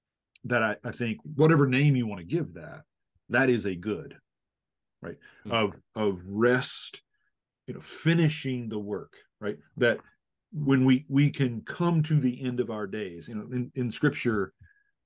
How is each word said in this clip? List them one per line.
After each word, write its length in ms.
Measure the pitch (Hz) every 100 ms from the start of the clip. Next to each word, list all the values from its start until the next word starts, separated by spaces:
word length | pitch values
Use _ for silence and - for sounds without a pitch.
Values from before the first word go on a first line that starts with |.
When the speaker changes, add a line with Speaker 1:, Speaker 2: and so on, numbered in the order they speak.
| _ _ _ -
Speaker 1:
that 180 | 113 120
I, 140 | 110 104
I 80 | 120
think, 260 | - 120 107
whatever 420 | - 151 156 160 135
name 300 | 127 147 131
you 100 | 113
want 140 | 98
to 80 | 87
give 260 | 170 104
that, 280 | 85 76 - _ _ _ _ -
that 200 | 123 131
is 160 | 120 95
a 80 |
good, 440 | 90 101 92 - - _ _ _ _ _ _ _ -
right? 160 | 87 80 - _ -
Speaker 2:
Mm. 40 |
Speaker 1:
Of, 280 | 117 101 - _ 110
of 260 | 107 90 92
rest, 760 | 101 120 127 127 - - - _ _ _ _ _ _ -
you 80 |
know, 60 | -
finishing 920 | - - 160 170 156 - 135 123 117
the 80 | 107
work, 360 | 101 95 76 - _ -
right? 160 | 104 - _ -
That 240 | 117 - - _ _ _ _
when 320 | 151 143 135 131
we, 200 | 131 -
we 220 | 139 147
can 300 | - 131 117
come 420 | - - 175 165
to 160 | 156 151
the 240 | 127 131
end 160 | 127 123
of 100 | 113
our 160 | 107 101
days, 420 | 107 98 85 78
you 60 |
know, 140 | 110 110
in, 200 | 127 120
in 160 | - 123
Scripture, 640 | - 147 - 120 107 92 _ - _ _ _